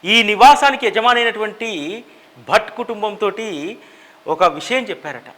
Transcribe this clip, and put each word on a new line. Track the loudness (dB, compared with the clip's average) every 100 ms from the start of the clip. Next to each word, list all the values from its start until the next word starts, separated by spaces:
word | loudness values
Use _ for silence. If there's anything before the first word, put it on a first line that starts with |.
ఈ | 2 2
నివాసానికి | 2 6 8 8 4 2 -2
యజమానైనటువంటి | 0 2 2 0 -2 -8 -8 -8 -8 -8 -12 -16 -20 _ -20 -2
భట్ | -2 0 -10
కుటుంబంతోటి | -10 -6 -6 -2 -4 -4 -8 -8 -10 -12 -20 -20 -20 _ -6
ఒక | 2
విషయం | 2 0 -6 -6
చెప్పారట. | -4 -12 -12 -16 -18